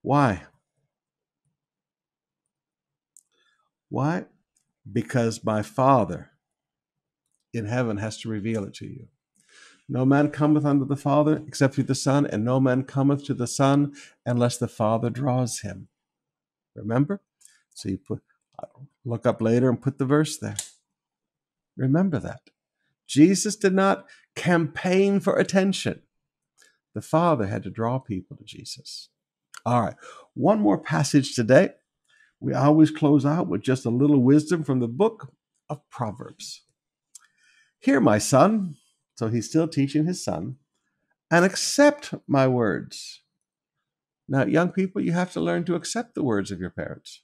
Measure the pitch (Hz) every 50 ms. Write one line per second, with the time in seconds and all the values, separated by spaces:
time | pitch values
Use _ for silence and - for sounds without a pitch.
0 | _ - 131 147 143 123 98 87 - - _ _ _ _ _ _ _ _ _ _
1 | _ _ _ _ _ _ _ _ _ _ _ _ _ _ _ _ _ _ _ _
2 | _ _ _ _ _ _ _ _ _ _ _ _ _ _ _ _ _ _ _ _
3 | _ _ _ - _ _ _ _ _ _ _ _ _ _ _ _ _ _ - 120
4 | 131 147 170 185 - - _ _ _ _ _ _ _ _ _ _ _ - 98 113
5 | 113 - - 131 117 113 110 - - 113 110 107 104 - - - 127 135 139 123
6 | 104 90 87 76 - _ _ _ _ _ _ _ _ _ _ _ _ _ _ _
7 | _ _ _ _ _ _ _ _ _ _ - 120 107 104 120 127 127 113 107 98
8 | 104 110 107 - - 117 110 107 95 113 113 110 98 - - - 107 104 - 131
9 | 120 - _ _ _ _ _ _ _ _ _ - - - _ _ _ - - 123
10 | 131 135 139 143 147 147 147 - 151 147 151 151 143 143 143 143 135 139 143 135
11 | - 147 139 147 151 151 156 - - - - - 147 131 - - 127 - 135 -
12 | - 139 135 143 143 - - 104 107 120 127 135 135 135 123 131 131 - - 139
13 | 135 139 143 139 143 - 131 107 123 120 - - 139 135 139 143 147 143 143 -
14 | - - _ _ _ 120 123 120 120 120 123 - 123 117 - - 113 107 113 113
15 | 120 120 113 120 139 131 123 127 127 117 - - - 101 95 95 98 _ _ _
16 | _ _ _ _ _ _ _ _ _ _ _ _ _ _ _ 117 107 107 113 127
17 | 143 151 202 202 _ _ _ _ _ - _ _ _ _ _ - - - 95 90
18 | _ _ 110 - _ _ _ _ _ _ _ - - - _ _ 135 - _ _
19 | _ 123 117 113 - 123 110 - 113 110 113 120 123 131 120 - - 139 135 _
20 | 139 127 143 147 156 151 - - - 107 101 101 - - _ _ _ _ _ _
21 | _ _ _ _ _ _ _ _ _ _ _ _ _ _ _ - 131 131 135 165
22 | 190 196 156 117 - - - - _ _ _ _ _ _ _ _ _ _ _ _
23 | _ _ - 135 151 175 196 185 - 214 202 - - 196 185 190 190 196 196 -
24 | - _ - _ _ _ _ - - 156 180 170 170 143 - - - 185 180 190
25 | 196 196 202 202 - 196 - - 190 180 - 196 190 196 185 - - 117 - -
26 | _ _ _ _ _ _ _ _ _ _ _ _ _ _ _ _ _ _ _ 113
27 | - - - 156 170 175 156 123 107 95 107 110 - 95 - - 113 117 123 131
28 | - - 107 92 - _ - - - 107 - - - - - 131 - - - -
29 | - _ _ _ _ _ _ _ _ _ _ - _ 117 123 123 113 82 - _
30 | - - - - - _ _ - 123 170 214 220 208 208 196 - - - 147 160
31 | 147 - - 147 135 - - - 120 107 127 147 190 - - _ _ _ _ _
32 | _ _ _ _ _ _ _ _ - 135 135 131 131 143 151 156 156 151 151 -
33 | 160 143 147 147 123 143 151 170 180 - - 98 - - 127 127 - 120 113 123
34 | 139 147 147 139 123 127 139 151 151 156 180 170 156 - 135 127 123 117 120 131
35 | 202 226 226 - - 135 _ _ _ _ _ _ _ _ 151 147 _ _ - -
36 | 127 107 98 - - - - _ - - - - _ _ _ _ _ _ _ _
37 | _ _ _ - _ _ _ _ _ _ _ _ _ _ _ _ - - 277 269
38 | 226 120 107 107 - - - 127 147 196 220 220 196 175 147 _ _ _ _ _
39 | _ _ _ - 120 110 110 120 110 - - 156 165 160 - 143 135 139 - 151
40 | 156 170 180 - - - 92 80 87 120 131 _ _ _ _ _ _ _ _ _
41 | _ _ _ _ _ _ 165 170 175 190 185 - - - - - 285 294 294 294
42 | - - - - _ - - 139 135 131 127 123 117 104 85 58 50 - - -
43 | - - - - _ _ _ _ _ _ _ _ _ _ _ _ _ _ _ _
44 | _ _ _ _ _ - 131 135 135 - 123 156 175 180 - 190 190 190 - 196
45 | - - 165 180 180 180 - 170 165 170 170 175 170 175 170 175 175 - - 226
46 | 240 _ _ 220 175 131 110 101 98 - 101 85 92 85 _ - 78 67 71 -
47 | _ - - -